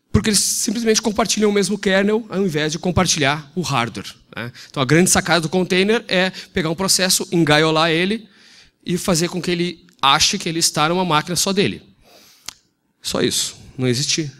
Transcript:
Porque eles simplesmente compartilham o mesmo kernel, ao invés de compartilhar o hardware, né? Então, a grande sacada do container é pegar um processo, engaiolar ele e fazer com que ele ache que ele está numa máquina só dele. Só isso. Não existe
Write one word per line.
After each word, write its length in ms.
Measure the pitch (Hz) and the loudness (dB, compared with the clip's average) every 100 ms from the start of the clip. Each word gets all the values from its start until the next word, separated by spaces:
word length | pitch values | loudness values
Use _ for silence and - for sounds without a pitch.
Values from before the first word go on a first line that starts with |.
| _ | _
Porque 180 | 214 214 | 0 2
eles 80 | 202 | 0
simplesmente 640 | - - - 220 220 214 | 0 -2 -4 -2 0 2
compartilham 480 | 233 196 226 214 214 | 0 -2 -2 0 2
o 20 | |
mesmo 240 | 202 196 208 | 2 0 -2
kernel, 480 | 196 190 202 220 220 | 0 2 2 0 -2
ao 120 | 185 | -2
invés 300 | 196 151 151 | -2 0 -2
de 60 | 170 | -2
compartilhar 760 | 185 175 180 - 139 151 147 | -2 0 0 2 0 0 -4
o 60 | 185 | -8
hardware, 540 | 143 131 117 98 - - _ | -2 -2 -2 -6 -14 -18 _
né? 160 | - 120 - - | -12 -12 -12 -12
Então, 120 | 147 | -4
a 40 | 127 | 2
grande 240 | 160 185 | 4 4
sacada 320 | 185 175 170 | 2 2 0
do 60 | 160 | 2
container 520 | 185 175 185 202 226 - | -2 0 2 2 0 0
é 220 | 185 185 - - | 0 0 -4 -8
pegar 160 | 202 160 | -4 -2
um 40 | |
processo, 540 | 165 190 - 185 - 196 | -2 0 0 0 0 0
engaiolar 600 | 175 151 147 160 160 165 | 2 4 4 4 2 2
ele 360 | 160 190 220 - _ - - - _ | 0 0 -4 -8 _ -20 -20 -20 _
e 140 | - 170 | -6 -4
fazer 320 | - 160 175 | 0 0 0
com 140 | 180 | -4
que 80 | 180 | -4
ele 360 | 175 175 - _ _ | -2 -4 -6 _ _
ache 380 | 135 151 - 202 | 2 4 2 0
que 100 | 175 | -4
ele 100 | 160 | -2
está 300 | 160 156 151 | -2 0 0
numa 160 | 180 | 2
máquina 320 | 180 151 165 165 | 2 0 0 -2
só 160 | 196 | 0
dele. 300 | 196 131 80 - _ _ - - _ - - _ _ _ _ | 0 0 -4 -14 _ _ -20 -20 _ -18 -18 _ _ _ _
Só 180 | - - | -6 -2
isso. 360 | - - - - - - | 0 -2 -6 -10 -16 -4
Não 100 | 127 | -2
existe 460 | 120 147 - 147 | 0 -2 -4 -4